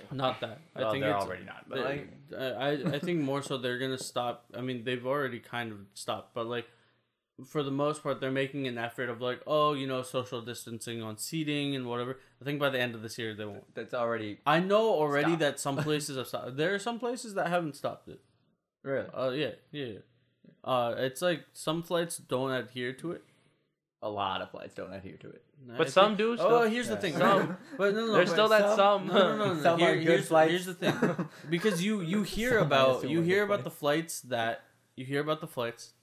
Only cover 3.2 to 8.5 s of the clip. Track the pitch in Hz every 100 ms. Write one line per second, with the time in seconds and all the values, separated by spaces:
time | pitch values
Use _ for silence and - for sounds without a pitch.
3.2 | 135 139 131 135 123 123 131 127 - 123
4.2 | 120 127 _ 120 127 123 117 127 127 143
5.2 | 131 117 - 120 113 104 98 - - 104
6.2 | - 120 117 120 117 _ _ _ _ _
7.2 | _ - 131 156 139 139 147 147 143 131
8.2 | 131 135 135